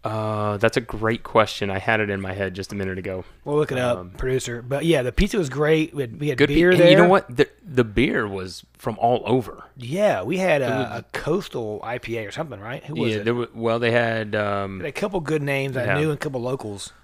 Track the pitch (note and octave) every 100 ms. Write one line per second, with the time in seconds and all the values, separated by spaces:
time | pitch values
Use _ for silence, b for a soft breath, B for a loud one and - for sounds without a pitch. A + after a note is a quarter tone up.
0 | A2+ A2 A2 G#2+ G#2 G#2 A2+ C3+ A#2 G#2+
1 | A2 A#2 - A2+ G#2+ - G2+ F#2+ - A2
2 | G#2 G2 F#2+ F#2+ F#2+ F#2 F#2+ G2+ F#2+ F#2
3 | F#2 F#2 F2+ - - D3 D3+ B2+ B2 A#2
4 | F2+ F#2+ C3 B2+ B2 A#2+ A#2+ C#3 D#3+ D3+
5 | B2 - G3+ A3+ D3 C3+ D3+ D#3+ D#3 D3
6 | B2 A#2 D3 C3 C#3+ D3+ F3 F3+ F3 -
7 | F3 F#3+ - B2 C#3 _ G3 B2+ A2+ G2+
8 | B2+ - G#2+ G2 F#2 F2 - _ - A2
9 | A#2 A#2+ G2+ B2+ A#2 - - - A#2+ E3+
10 | G#3 A2+ F#2 F3+ F#3 D3+ B2 A2 G#2+ A#2
11 | - - - F3+ F3+ B2+ A2 G#2+ A2 B2
12 | - A2+ G2+ F#2+ D#3+ G2+ G#2+ B2+ - D#3+
13 | A2+ G#2+ G#2+ A#2+ A#2 A2+ A2+ A#2 A#2+ A#2
14 | A#2 A2+ G#2+ G#2 G#2 G2+ G2 F#2+ D3+ -
15 | G3+ F#3+ D3 D#3 C#3+ C#3 C3+ C3 A#2 G2
16 | D#3 C#3+ D3+ C3 A#2+ C3+ A2 G2+ - b